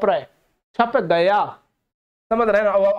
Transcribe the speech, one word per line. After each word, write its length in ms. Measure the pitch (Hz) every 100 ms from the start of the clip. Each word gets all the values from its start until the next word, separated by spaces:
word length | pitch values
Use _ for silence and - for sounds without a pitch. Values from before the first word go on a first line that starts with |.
| 202
रहा 100 | 165
है, 140 | 131 _ _ _ _ -
छप 180 | 233 240
गया, 380 | 170 170 175 208 147 - _ _ _ _ _ _ -
समझ 160 | 226 226
रहे 140 | 202
हैं 20 |
ना? 80 | 214
अब 240 | 196 196